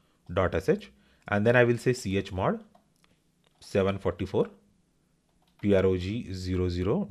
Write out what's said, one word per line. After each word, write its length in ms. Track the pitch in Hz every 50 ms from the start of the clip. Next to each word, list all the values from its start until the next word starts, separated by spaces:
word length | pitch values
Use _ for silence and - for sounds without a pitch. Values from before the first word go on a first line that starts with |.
| _ _ _ _ _ - 87
dot 220 | 95 92 87 95
S 140 | 85 - -
H, 240 | 185 208 - - - _ _ _ _ _ _ -
and 160 | 104 104 104
then 120 | 117 123
I 80 | 123 123
will 140 | 120 120 117
say 140 | - 135 120
chmod 680 | - - 101 95 98 101 - 98 92 101 - 226 220 - - _ _ _ _ _ _ _ _ _ _ _ _ _ _ _ _ _ _
seven 400 | - - - 101 95 95 98 95
forty-four 500 | - 95 - - 101 - - 113 202 - - - _ _ _ _ _ _ _ _ _ _ _ _ _ _ _ _ _ _ _ _
P 140 | - 101 98
R 120 | 95 95
O 100 | 95 95
G 360 | 90 90 95 107 123 - - 95
zero 360 | 92 90 92 92 90 90 90
zero 400 | 87 90 90 98 135 202 202 -